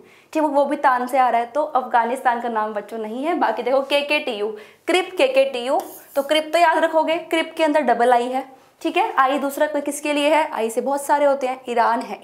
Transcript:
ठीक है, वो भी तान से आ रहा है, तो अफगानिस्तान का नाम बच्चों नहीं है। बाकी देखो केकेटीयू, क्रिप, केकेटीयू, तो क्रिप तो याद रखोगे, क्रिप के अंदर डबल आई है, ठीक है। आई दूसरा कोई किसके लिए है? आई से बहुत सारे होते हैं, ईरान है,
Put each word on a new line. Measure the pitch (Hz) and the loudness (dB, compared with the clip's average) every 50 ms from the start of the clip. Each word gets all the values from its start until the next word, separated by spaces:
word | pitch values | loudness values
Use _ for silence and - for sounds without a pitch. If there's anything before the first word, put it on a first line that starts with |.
| - - _ _ _ _ - | -20 -20 _ _ _ _ -2
ठीक | 311 302 | 0 0
है, | 302 | 2
वो | 262 285 277 | 2 2 2
भी | - 294 | 2 0
तान | 294 - 269 247 247 247 | 2 2 2 2 2 0
से | 247 285 | 0 2
आ | 262 254 240 | 2 4 4
रहा | 233 233 | 2 0
है, | 240 | -2
तो | 233 - 294 311 | -2 -2 -2 -2
अफगानिस्तान | 302 - 254 254 240 - 233 226 233 254 247 - 254 233 233 | 0 -2 -2 -2 2 0 0 2 0 -2 0 0 0 0 0
का | 240 240 | -2 -4
नाम | 226 214 214 220 214 | -2 -2 -4 -4 -4
बच्चों | 208 208 - 233 | -8 -8 -8 -10
नहीं | 220 214 214 226 262 269 | -10 -8 -8 -8 -6 -4
है। | 330 349 | -4 -2
बाकी | 269 240 220 220 247 214 | 0 0 0 -2 -2 -2
देखो | 240 269 277 269 | 0 0 0 0
केकेटीयू, | 269 294 285 285 285 302 302 302 254 220 202 208 220 214 - - - - _ _ | 0 0 0 0 0 -2 -2 0 -4 -4 -4 -4 -6 -6 -10 -16 -20 -20 _ _
क्रिप, | - 359 370 359 370 381 | 0 0 0 0 -2 0
केकेटीयू, | 339 269 262 262 269 269 269 254 240 240 262 302 381 - - - - - - - | 2 2 4 4 2 2 2 -2 -4 -4 -2 -2 -2 -2 -6 -14 -20 -20 -6 -4
तो | 277 269 | -4 -2
क्रिप | - 302 311 311 311 311 | 0 0 0 0 0 2
तो | 339 | 4
याद | 339 320 330 | 4 4 4
रखोगे, | 320 311 320 320 320 302 302 330 330 330 | 2 0 2 2 2 2 2 -2 -4 -2
क्रिप | - 339 320 320 320 - | -2 -2 -2 -2 -4 -2
के | - 320 | 0 0
अंदर | 302 294 311 277 | 2 2 2 2
डबल | 240 226 226 240 254 247 | 2 2 2 4 4 4
आई | 240 240 | 2 2
है, | 254 254 262 277 - - - _ _ _ _ | -2 -4 -6 -6 -8 -14 -20 _ _ _ _
ठीक | - 320 - | -6 -2 0
है। | 349 440 415 - | 0 -2 0 2
आई | - 269 262 285 269 | 2 2 2 2 0
दूसरा | 269 277 277 302 302 | -2 -4 -2 -2 -2
कोई | 302 294 285 | 0 0 -4
किसके | 285 294 285 - - 302 294 | -4 -4 -6 -4 -4 -2 -2
लिए | 294 285 294 | 0 2 2
है? | 320 - 311 302 | 2 2 2 0
आई | - 214 226 226 | -2 -4 -4 -4
से | 226 247 | -4 -4
बहुत | 214 262 277 277 | -2 -2 -4 -4
सारे | 277 - 294 285 285 | 0 0 0 2 4
होते | 277 269 277 262 | 2 2 2 -2
हैं, | 254 262 254 - 247 | -4 -4 -6 -8 -2
ईरान | 233 233 220 220 233 247 | 0 2 2 2 0 0
है, | 226 202 196 - | -4 -8 -10 -10